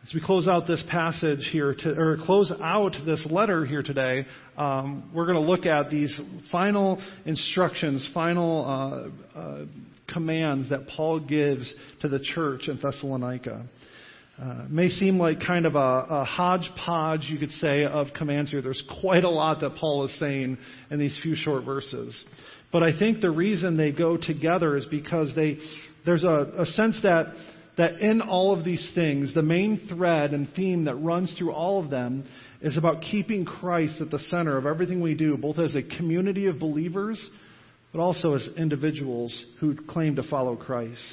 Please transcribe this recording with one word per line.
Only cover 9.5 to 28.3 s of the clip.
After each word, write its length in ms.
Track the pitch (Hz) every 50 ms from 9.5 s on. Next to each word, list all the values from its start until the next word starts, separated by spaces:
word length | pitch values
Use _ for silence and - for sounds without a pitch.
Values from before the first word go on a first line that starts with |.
| 71 71 73 76 - 71 - - - - _ -
commands 600 | - 170 160 160 160 160 160 156 139 135 131 117
that 160 | 143 135 135 -
Paul 320 | - - 156 160 160 156
gives 500 | 151 135 151 151 143 143 139 123 120 - - - - - - _
to 80 | - 151
the 120 | 139 135
church 480 | 139 - - 170 160 143 131 131 - 160
in 100 | 139 -
Thessalonica. 880 | - 139 135 - - 139 135 127 123 123 127 127 - 120 110 110 120 123 - - - - - - - - - - - _ _ -
Uh, 240 | 127 131 123 120 120 131
may 180 | 147 160 180 180
seem 300 | 180 - 196 190 190 180
like 220 | 170 160 151 160 -
kind 200 | - 180 175 165
of 80 | 160 139
a, 320 | 147 135 127 127 131 127 -
a 160 | 160 143 135
hodgepodge, 1040 | - - - 180 180 185 180 160 - - - - - 170 165 156 160 160 160 135 131
you 100 | 156 139
could 120 | 151 151
say, 340 | - - 170 147 139 143 147
of 220 | 143 147 151 139 139 -
commands 340 | - 165 147 143 147 147 139
here. 120 | 143 143
There's 200 | 127 131 131 - - - - -
quite 220 | - 190 190 175 175
a 40 | 175
lot 300 | 165 151 151 160 156 151
that 140 | 160 135 -
Paul 320 | - - 156 143 143 139
is 120 | 131 - -
saying 380 | 160 143 139 139 131 127 131 123 - - - - - -
in 80 | 151 147
these 200 | 147 139 143 -
few 120 | - 160 156
short 280 | 156 - 156 143 131 -
verses. 600 | 127 135 139 135 - 135 123 117 117 117 - - - - - - - - - - _
But 100 | - 170
I 160 | 170 165 151 156
think 220 | 202 226 220 220
the 100 | - 175
reason 460 | 156 160 180 208 214 165 175 180 165
they 160 | 156 156 147
go 240 | 139 156 170 165 170
together 600 | 165 165 - 156 156 156 160 175 185 170 156 143
is 100 | 139 123
because 480 | - 151 147 147 - 170 165 156 139 123
they, 240 | 156 156 151 143 147 - - - - - - - _ -
there's 180 | 170 175 160 175
a, 280 | 180 156 147 143 - -
a 80 | 185 170
sense 340 | 160 - - 214 226 - -
that, 320 | - 196 170 165 156 - - - - - - - - - _
that 240 | - 170 165 170 -
in 220 | 208 214 226 226
all 360 | - -